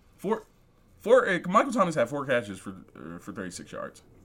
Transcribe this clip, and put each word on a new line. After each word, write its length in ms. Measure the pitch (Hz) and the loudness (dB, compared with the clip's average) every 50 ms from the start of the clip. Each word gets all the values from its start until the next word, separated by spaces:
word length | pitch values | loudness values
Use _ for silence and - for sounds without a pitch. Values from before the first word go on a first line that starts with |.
| _ - _ _ | _ -20 _ _
Four, 280 | - 190 220 214 - _ _ _ _ _ _ _ _ _ _ - | -4 -4 -4 -4 -6 _ _ _ _ _ _ _ _ _ _ -6
four, 280 | - 196 247 262 - 196 | 4 6 6 6 6 4
uh, 100 | 185 170 - 180 | 0 0 0 2
Michael 240 | 185 226 285 285 | 2 2 2 2
Thomas 240 | 220 240 190 175 160 | 2 0 0 2 2
had 140 | 156 117 113 | 0 0 0
four 160 | 143 143 135 | 0 -6 -2
catches 340 | 139 127 120 113 104 95 87 | 0 0 0 0 -4 -10 -12
for, 160 | - 101 95 92 - - - | -10 -14 -14 -14 -18 -20 -20
uh, 240 | - 65 82 85 87 | -18 -14 -14 -14 -14
for 120 | - 104 | -12 -12
thirty-six 400 | 98 - 92 90 - - 76 - | -10 -10 -10 -10 -10 -12 -14 -12
yards, 320 | - - - - - - - - - - | -12 -10 -10 -12 -14 -18 -20 -20 -20 -20